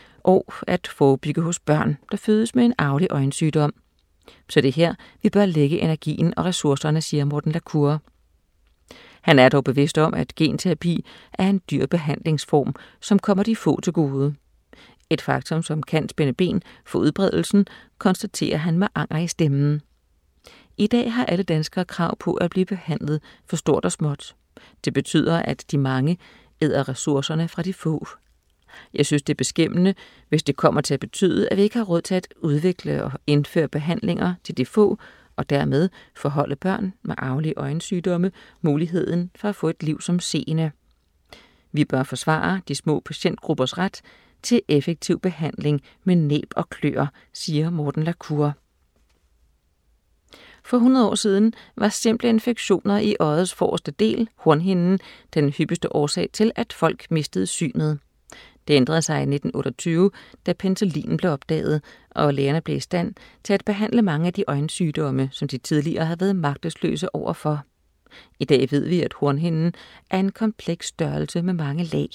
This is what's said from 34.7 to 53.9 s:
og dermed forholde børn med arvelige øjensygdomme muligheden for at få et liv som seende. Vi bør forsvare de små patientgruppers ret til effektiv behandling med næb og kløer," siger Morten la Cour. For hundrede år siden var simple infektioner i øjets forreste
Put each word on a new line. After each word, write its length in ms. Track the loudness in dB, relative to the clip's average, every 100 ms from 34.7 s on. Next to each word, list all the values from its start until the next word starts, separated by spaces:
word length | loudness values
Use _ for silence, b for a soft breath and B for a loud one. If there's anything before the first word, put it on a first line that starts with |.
| 4 4 2 B B B B
og 140 | -2
dermed 380 | 0 2 2 0 B B
forholde 420 | -8 -4 -2 -2 -2
børn 360 | -2 -2 -4 -8
med 120 | -10 -6
arvelige 360 | -4 -2 -4 -4
øjensygdomme 760 | -4 -6 -4 -4 -2 0 0 B B B
muligheden 680 | 0 0 0 -2 -2 -2 -4 -6
for 120 | -6
at 60 |
få 140 | -2 -4
et 140 | -2
liv 180 | -4 -4
som 200 | -2 -2
seende. 500 | -2 -4 -2 -2 -2 -6 _ _ _ _ _ B B B B
Vi 120 | -2
bør 180 | 0 0
forsvare 580 | -2 -4 -2 0 0 -4 -6
de 60 |
små 260 | -6 -2 -2
patientgruppers 800 | -4 -4 -4 -4 -4 -2 -2 -2
ret 240 | -4 -6 b b b b
til 200 | 0 0 2
effektiv 520 | 0 0 -4 -2 -2
behandling 640 | -2 -4 -6 -4 -2 -2 b b
med 120 | 2 2
næb 360 | 4 0 -2 -6
og 140 | -6
kløer," 360 | -4 -2 0 -2 b b
siger 380 | -12 -4 -2 0
Morten 320 | -2 -2 -2
la 100 | -2
Cour. 420 | -4 -4 0 0 -2 _ _ _ _ _ _ _ _ _ _ _ _ _ _ _ _ _ B B B
For 140 | -2 4
hundrede 300 | 6 6 4
år 60 |
siden 400 | 2 2 4 4 B B B
var 120 | -2
simple 400 | 0 0 2 2
infektioner 680 | 2 0 -2 0 0 2 2
i 180 | 2 2
øjets 340 | 2 2 0
forreste 360 | 0 -2 -2 -4